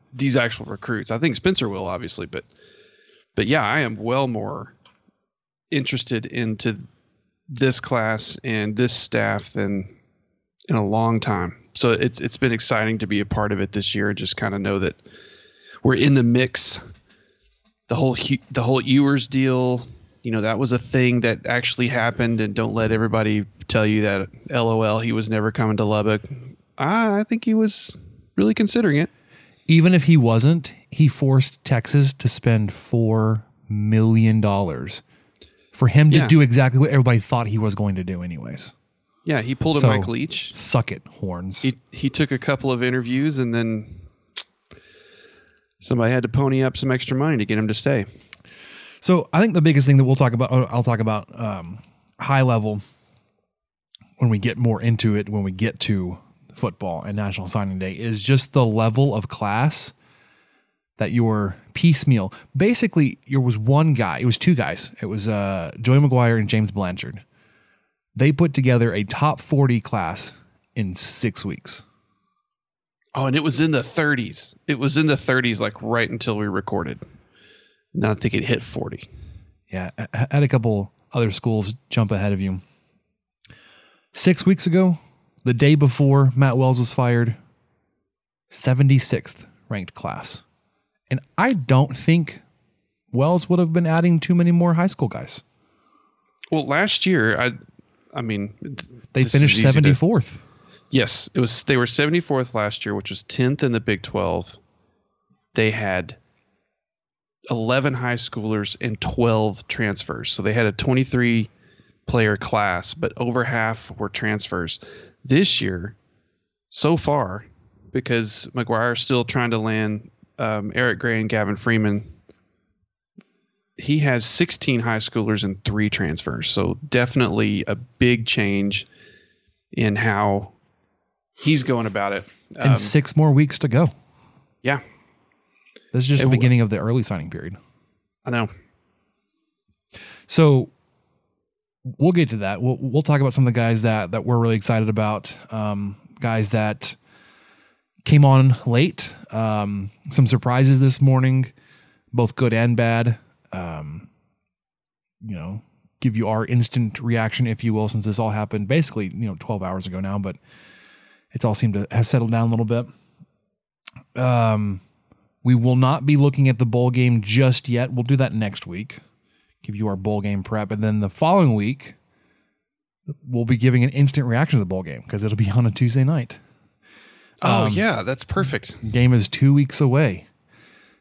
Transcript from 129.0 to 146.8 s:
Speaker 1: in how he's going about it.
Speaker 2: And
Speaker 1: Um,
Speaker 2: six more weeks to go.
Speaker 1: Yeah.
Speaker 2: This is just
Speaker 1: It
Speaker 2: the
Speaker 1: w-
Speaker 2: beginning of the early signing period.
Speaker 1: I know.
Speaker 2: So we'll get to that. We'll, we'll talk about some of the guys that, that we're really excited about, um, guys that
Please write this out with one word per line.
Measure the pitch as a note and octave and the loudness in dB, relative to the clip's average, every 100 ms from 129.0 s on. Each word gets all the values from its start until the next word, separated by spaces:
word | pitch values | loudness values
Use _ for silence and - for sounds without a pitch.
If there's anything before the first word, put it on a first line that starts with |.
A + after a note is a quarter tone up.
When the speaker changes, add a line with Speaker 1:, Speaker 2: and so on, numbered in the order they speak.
| - _ _ _ _ _ _ | -20 _ _ _ _ _ _
Speaker 1:
in | - A2+ G2+ | -4 -2 0
how | G#2+ G2+ G2+ G2+ G2 _ _ _ _ _ _ _ _ - | -2 0 0 -2 -6 _ _ _ _ _ _ _ _ -4
he's | D3 D3+ | 0 0
going | B2+ A#2+ | 0 -2
about | A2 G2+ G2+ | -2 -4 -4
it. | G2 - _ _ - | -4 -8 _ _ -2
Speaker 2:
And | C#3 | 2
Speaker 1:
Um, | A#2+ | 2
Speaker 2:
six | G#2 D3+ C#3 | 2 0 0
more | - D#3 | 2 4
weeks | C#3 D3 - | 4 2 0
to | D3 | 0
go. | A#2+ E3 - _ _ _ _ _ _ | 2 2 -2 _ _ _ _ _ _
Speaker 1:
Yeah. | B2+ C#3 - _ _ _ _ _ _ _ _ - _ | -4 -4 -6 _ _ _ _ _ _ _ _ -20 _
Speaker 2:
This | B2+ | -2
is | B2+ | 0
just | C#3+ | 2
Speaker 1:
It | |
Speaker 2:
the | C3 | 4
Speaker 1:
w- | B2 | 4
Speaker 2:
beginning | B2 B2 | 4 4
of | A2+ | 2
the | G2+ | 0
early | G#2 B2+ | 0 -2
signing | A2 F#2+ D2+ | -2 -6 -8
period. | E2 D#2+ G2 _ _ _ _ _ _ | -10 -12 -14 _ _ _ _ _ _
Speaker 1:
I | - | -6
know. | A#2+ A2 - _ _ _ _ _ _ _ _ _ _ _ _ _ - - - - | -4 -4 -8 _ _ _ _ _ _ _ _ _ _ _ _ _ -20 -20 -20 -4
Speaker 2:
So | - D#3 C3+ - _ _ _ _ _ _ _ _ _ _ _ B2+ - | 2 4 4 0 _ _ _ _ _ _ _ _ _ _ _ -16 0
we'll | D#3 | 2
get | F3 C#3+ | 4 2
to | A2 | -2
that. | F#2+ G2 | -4 -2
We'll, | B2 B2+ | -2 -2
we'll | C3+ B2+ | -2 0
talk | D3+ D3 | 2 2
about | C3+ | 2
some | B2 B2+ | 2 2
of | |
the | A#2 | 2
guys | A#2 A2+ | 2 2
that, | A2+ A2 F2+ | 0 0 -2
that | A2 | -4
we're | A2 A#2+ | 0 2
really | A#2 A2+ | 2 0
excited | - A2+ A2 | 0 0 0
about, | G#2+ G#2+ G#2+ - - - | 0 -2 -4 -8 -16 -12
um, | A2 G#2+ G2+ G2+ G2+ - - | -8 -6 -6 -8 -10 -18 -8
guys | A#2+ A2+ G#2 | -2 -2 0
that | A2+ G#2+ G#2+ | 0 -2 -4